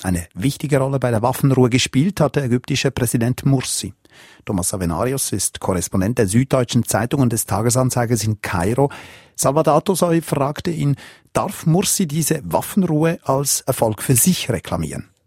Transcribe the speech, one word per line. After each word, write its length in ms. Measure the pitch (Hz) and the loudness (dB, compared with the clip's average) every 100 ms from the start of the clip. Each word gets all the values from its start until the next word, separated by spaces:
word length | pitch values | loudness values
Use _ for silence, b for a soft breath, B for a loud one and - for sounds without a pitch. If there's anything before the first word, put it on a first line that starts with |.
Eine 240 | 92 87 87 - | -4 -4 -4 -4
wichtige 420 | 120 - 143 139 | -2 -2 0 0
Rolle 200 | 135 135 | 2 0
bei 100 | 123 | 0
der 120 | 113 | 2
Waffenruhe 460 | 120 127 139 131 123 | 0 2 2 4 4
gespielt 500 | 127 - 131 175 - | 4 0 0 0 2
hat 160 | 147 - | 0 0
der 100 | 135 | 0
ägyptische 460 | 123 - 139 139 | -2 -2 -2 -2
Präsident 520 | - 120 120 117 127 139 | -2 -2 0 0 0 2
Mursi. 480 | 135 - - 95 - b b b b - | 0 0 -6 -8 -12 b b b b -6
Thomas 280 | 98 87 | -4 -2
Avenarius 580 | 101 87 80 120 135 - | -2 -2 -2 -2 -2 -4
ist 280 | 104 - - | -4 -6 -6
Korrespondent 600 | - 90 - 98 92 123 | -2 -2 0 0 0 2
der 80 | 101 | 2
Süddeutschen 560 | 110 135 135 120 120 | 2 2 2 2 0
Zeitung 380 | 110 104 117 143 | 0 0 0 0
und 120 | 123 | 0
des 120 | 117 - | 0 -2
Tagesanzeigers 800 | 98 117 120 127 123 120 120 | 0 2 2 0 0 0 0
in 180 | 110 107 | -2 -4
Kairo. 500 | - 90 90 120 139 B B B B B | -4 -2 0 2 0 B B B B B
Salvador 480 | 135 143 156 151 | 0 2 4 2
Tosoy 380 | - 180 175 165 | 2 0 2 0
fragte 480 | - 143 139 147 - | 0 -2 -2 -4 -6
ihn, 260 | 160 143 139 B B B | -2 0 -2 B B B
darf 320 | - 117 - 165 | -2 -2 -2 2
Mursi 420 | 165 202 - 180 | 2 2 0 -2
diese 340 | 147 151 156 | -2 -2 -2
Waffenruhe 720 | 87 - - - 180 151 165 170 | 0 -2 0 -2 0 2 0 -2
als 380 | - 135 143 - | -2 -2 0 -4
Erfolg 400 | - 127 113 107 | -2 0 0 0
für 120 | - | 0
sich 360 | 127 - 180 - | 2 4 2 0
reklamieren? 580 | - - 85 78 71 - _ | -4 -4 -6 -4 -8 -12 _